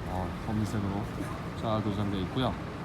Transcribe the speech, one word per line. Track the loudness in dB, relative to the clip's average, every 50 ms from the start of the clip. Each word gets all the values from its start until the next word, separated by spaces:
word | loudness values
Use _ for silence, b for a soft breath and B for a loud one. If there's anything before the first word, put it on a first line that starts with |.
| -4 -2
어, | 0 0 0 0 -2 -2 -2 0
검은색으로 | 2 2 2 2 2 0 2 2 0 0 -2 -2 -2 -2 -2 -2 -2 -4 -4 -4 -4 -2
잘 | 0 2 2 2 2
도장되어 | 2 2 2 2 2 2 0
있고요. | 0 0 2 2 2 2 0 0 -4 -6 -6 -6